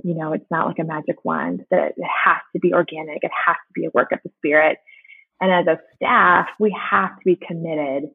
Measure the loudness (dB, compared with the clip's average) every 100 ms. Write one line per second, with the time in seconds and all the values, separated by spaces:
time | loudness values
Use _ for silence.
0 | -6 -4 -4 -6 -4 -2 -2 -2 -4 -4
1 | -6 -6 -4 -4 -4 -6 0 0 0 -4
2 | -6 0 0 0 -4 -2 2 2 0 -6
3 | -12 -8 -6 -2 -2 -2 -6 -8 -2 0
4 | 0 -4 -8 -6 2 4 4 0 _ -20
5 | -20 -20 _ -2 2 4 2 0 -4 _
6 | 2 4 6 4 2 0 0 0 -2 0
7 | 0 -2 0 0 -2 -8 -4 -4 -2 -4
8 | -6